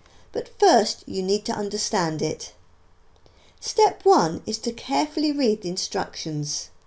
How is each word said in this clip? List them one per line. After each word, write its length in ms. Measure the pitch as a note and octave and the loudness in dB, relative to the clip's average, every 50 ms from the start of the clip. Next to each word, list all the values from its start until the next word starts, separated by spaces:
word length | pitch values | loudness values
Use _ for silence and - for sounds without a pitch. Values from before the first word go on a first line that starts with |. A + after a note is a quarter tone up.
| _ - _ - - - - | _ -20 _ -20 -20 -10 -8
but 260 | - B3 - - - | -8 -8 -8 -2 2
first, 460 | G4+ G4 D4+ A3+ G#3+ - - - - - | 4 6 6 6 4 2 -4 -10 -12 -10
you 140 | G3 F#3+ F#3 | -6 -6 -2
need 220 | F#3 G3+ G#3 - | -2 -2 -2 -2
to 60 | - A3 | -4 -4
understand 720 | - G#3 G3+ G3+ G#3+ - - - G3 E3+ D#3+ D#3 D3+ D#3 | -4 -4 -6 -4 -6 -4 -2 0 0 0 0 -2 -2 -4
it. 320 | D#3 - - - - - _ - _ _ _ _ _ _ _ _ - _ _ _ - _ _ _ _ _ - | -4 -4 -6 -10 -18 -18 _ -20 _ _ _ _ _ _ _ _ -20 _ _ _ -20 _ _ _ _ _ -14
Step 420 | - - - - G#4+ G4+ - - - | -12 -6 2 4 4 4 4 2 4
one 380 | F#4+ G4 C#4+ F3+ D#3+ E3+ - - | 6 6 6 6 2 0 -4 -6
is 120 | - A3 - | -6 -8 -4
to 140 | - A#3+ A3+ | -4 -6 -8
carefully 600 | - - - C#4 C#4 D4+ D4 - D#4 D4+ D4+ C#4+ | -8 -8 -2 0 0 0 0 -2 -2 -2 0 0
read 300 | C#4+ C#4 A3 G#3+ G#3+ - | 2 2 2 0 0 -2
the 60 | F3 | -6
instructions. 1040 | F3+ - - - - G3 - - - - - D#3+ D#3 D3+ D3 D3 - - - - - - _ | -6 -6 -6 -6 -4 -6 -6 -6 -8 -10 -8 -6 -6 -4 -4 -4 -6 -8 -10 -12 -18 -20 _